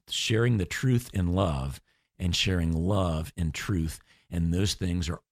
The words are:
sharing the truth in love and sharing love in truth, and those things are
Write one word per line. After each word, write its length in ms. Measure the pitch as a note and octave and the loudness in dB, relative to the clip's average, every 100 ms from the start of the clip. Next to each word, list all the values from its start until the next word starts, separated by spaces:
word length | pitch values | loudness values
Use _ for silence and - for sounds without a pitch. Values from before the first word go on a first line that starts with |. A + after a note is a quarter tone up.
| - | -8
sharing 500 | - - A2 A#2+ A2+ | -4 0 2 2 2
the 80 | F2 | 0
truth 440 | - C3 A#2+ - | -2 2 2 0
in 200 | G2 F2 | -2 0
love 480 | F2+ F#2 C2+ C#2 B1+ _ _ _ - | 2 2 0 -4 -8 _ _ _ -4
and 160 | F2+ E2+ | -2 0
sharing 360 | - F#2 E2 | 2 2 2
love 600 | E2 E2+ G2+ F2+ D#2+ D#2 - | 2 2 2 2 0 -4 -4
in 160 | E2 | -4
truth, 480 | - - F#2 D#2+ - - _ - | -2 -2 0 0 -4 -16 _ -8
and 240 | F2 E2+ | -2 0
those 200 | F2 G2+ | 2 0
things 360 | - F2+ F2+ D#2+ | 0 -2 -2 -2
are 120 | D#2+ _ | -6 _